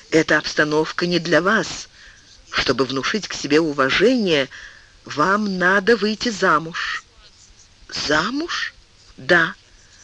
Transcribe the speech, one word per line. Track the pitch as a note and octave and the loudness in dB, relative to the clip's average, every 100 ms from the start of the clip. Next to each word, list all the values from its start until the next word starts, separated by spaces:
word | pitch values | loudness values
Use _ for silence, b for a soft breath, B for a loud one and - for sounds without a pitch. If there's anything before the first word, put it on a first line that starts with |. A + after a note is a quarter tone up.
| B | B
Эта | D#3+ D3+ D3+ | 0 2 0
обстановка | - - D3+ D3+ D#3+ - F3 | 0 -2 0 0 -2 -4 -2
не | F3 | -2
для | E3 D#3+ | 2 2
вас. | F#3 A3 - - - B B B B B - | 2 0 -2 -8 -14 B B B B B -10
Чтобы | - - B2+ B2+ | -4 -2 0 0
внушить | C3+ - A3 - | -2 -4 -4 -6
к | |
себе | - C#3 D3 | -8 0 2
уважение, | E3 C#3+ D#3+ - G#3 C4 F#3+ D3 B2+ B B B B B - | 2 0 0 4 4 4 2 0 0 B B B B B -10
вам | C#3 E3 G#3 G#3 F#3 | 0 2 2 0 0
надо | F3+ G3+ G3 A#3 | 2 2 4 2
выйти | G#3 G#3+ A#3+ | 2 -2 -4
замуж". | F#3+ F#3 D#3 D#3+ - - - - - - - - - - _ - | 0 2 2 0 -8 -8 -8 -12 -20 -20 -20 -20 -20 -20 _ -14
"Замуж?" | - - D3+ F#3+ C#4 E4+ - - - - - - - | -8 0 0 0 -4 -6 -6 -8 -12 -20 -20 -20 -12
"Да. | C3 F3 E3 - _ b b b | 2 2 2 -4 _ b b b